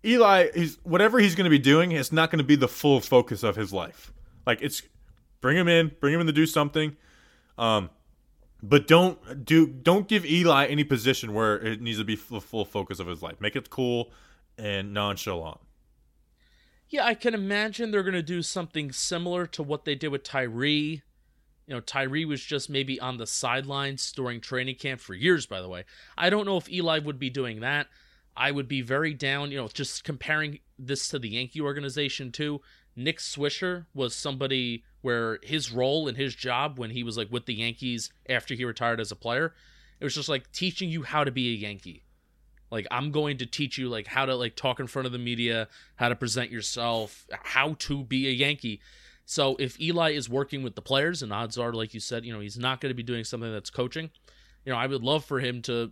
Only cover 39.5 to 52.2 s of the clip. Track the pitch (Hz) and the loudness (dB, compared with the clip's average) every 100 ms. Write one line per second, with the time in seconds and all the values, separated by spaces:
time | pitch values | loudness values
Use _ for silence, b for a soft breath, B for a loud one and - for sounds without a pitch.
39.5 | b b b b b 143 151 143 139 - | b b b b b -6 -6 -4 -6 -6
40.5 | - 180 - 180 160 131 151 143 127 123 | -4 -4 -2 -4 -4 -2 -2 0 -2 -4
41.5 | 113 104 98 92 80 _ _ _ _ _ | -4 -8 -12 -16 -20 _ _ _ _ _
42.5 | _ _ 113 95 120 147 147 147 135 120 | _ _ -8 -4 -4 -2 -2 -2 -4 -6
43.5 | - 139 - 127 113 104 131 135 127 120 | -4 -6 -4 -6 -6 -2 -2 0 0 -4
44.5 | - 135 123 127 139 131 123 120 117 117 | -2 -2 -2 -4 -4 -4 -4 -4 -2 0
45.5 | 113 110 b b - 120 117 120 120 120 | -2 -4 b b -2 0 0 -2 -2 -4
46.5 | 117 101 120 117 113 107 - - - - | -6 -6 -4 -2 -2 -4 -12 -14 -12 0
47.5 | - 143 151 - 143 123 131 135 127 139 | 0 0 -2 -4 -6 -2 -2 -2 0 -2
48.5 | 147 117 101 b b b b - - 139 | -2 -8 -10 b b b b -8 0 0
49.5 | 131 127 - 160 170 160 147 117 131 139 | 0 -4 -4 -2 0 0 -2 -4 -4 -4
50.5 | 139 131 104 - 135 156 170 120 101 113 | -6 -8 -10 -2 0 2 -2 -6 -4 -4
51.5 | 113 117 113 110 113 - 120 | -4 -4 -4 -6 -8 -6 -8